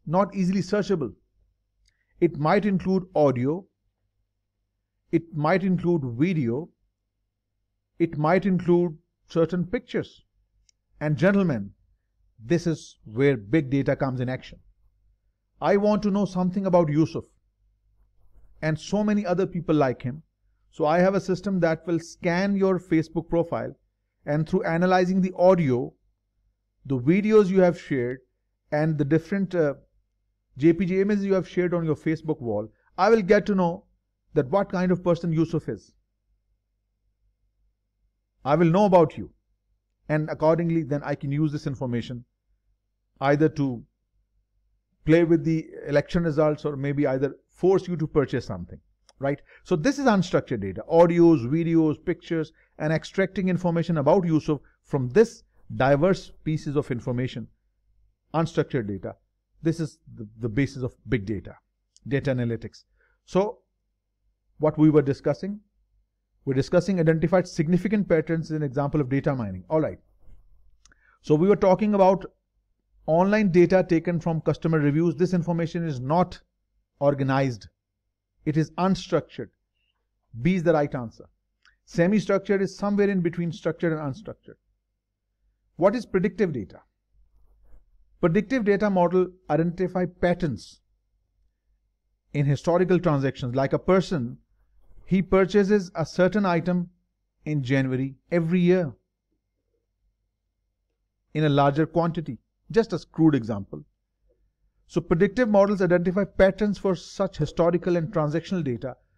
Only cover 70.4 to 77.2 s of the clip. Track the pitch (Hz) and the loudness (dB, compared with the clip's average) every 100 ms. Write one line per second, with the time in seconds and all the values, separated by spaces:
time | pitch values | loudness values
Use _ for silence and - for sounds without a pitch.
70.4 | _ - _ _ _ _ _ _ - 151 | _ -20 _ _ _ _ _ _ 0 2
71.4 | 185 202 202 180 214 208 190 190 - _ | 4 4 4 2 2 4 4 4 -2 _
72.4 | _ _ _ _ _ _ - 160 190 208 | _ _ _ _ _ _ -2 2 2 2
73.4 | 208 175 175 185 180 165 165 170 170 160 | 4 4 6 4 2 0 0 -4 -4 -4
74.4 | 156 147 165 160 147 143 170 143 175 180 | -2 -2 -2 0 2 2 0 0 0 0
75.4 | 175 170 165 175 165 131 127 165 180 - | -2 -4 -4 -4 -6 -6 -2 0 0 -4
76.4 | _ _ _ _ _ - 139 139 | _ _ _ _ _ -2 0 0